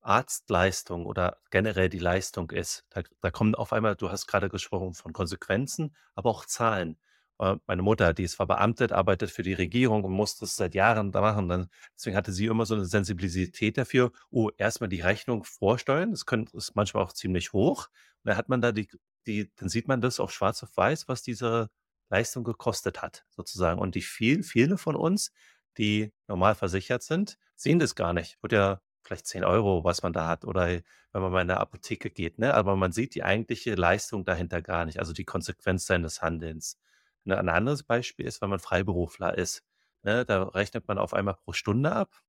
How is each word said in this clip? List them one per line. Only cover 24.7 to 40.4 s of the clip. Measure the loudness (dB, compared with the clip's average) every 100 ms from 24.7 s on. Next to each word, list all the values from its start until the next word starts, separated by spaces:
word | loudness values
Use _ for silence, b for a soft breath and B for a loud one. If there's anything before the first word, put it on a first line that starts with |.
| 2
von | -2 0
uns, | 0 0 -2 b b b _ -2
die | 2 2 -2 _ -6
normal | 2 4
versichert | 4 0 -2 -2 -4
sind, | 0 -2 -2 -6 _
sehen | _ 2 4
das | 4
gar | 0 0
nicht. | 0 -4 -10
Wird | 0
ja | 4 4 0 _ _
vielleicht | -12 -10 -8
zehn | -2
Euro, | 2 4 4 2
was | 2 0
man | -2
da | -2 -2
hat. | -4
Oder | -2 0 0
wenn | 0 -6 _ _ -4
man | 0
mal | 0
in | 2
der | 0
Apotheke | -2 -6 -8 -8 -8
geht, | -6 -8 -2
ne? | 2
Aber | 4 4 2
man | 2
sieht | 0 -4
die | -2
eigentliche | 0 0 0 -6 -4
Leistung | 2 4 2 0 -6
dahinter | -2 -2 -2 -4
gar | -2 -2 -2
nicht, | -4
also | -6
die | -6
Konsequenz | -6 -6 -6 -6 -2 -2 2
seines | 0 0 -4
Handelns. | -4 -4 -6 -10 -12 -14 _ _ _ _
Ne, | -2 0
ein | 2
anderes | 2 2 -2
Beispiel | 0 -2 -2 -6 -8
ist, | -4
wenn | -4
man | -4
Freiberufler | -2 -2 0 0 -2 -2 -2 -2
ist, | -2 -6 _ _ _ _
ne? | 0 0
Da | 2 0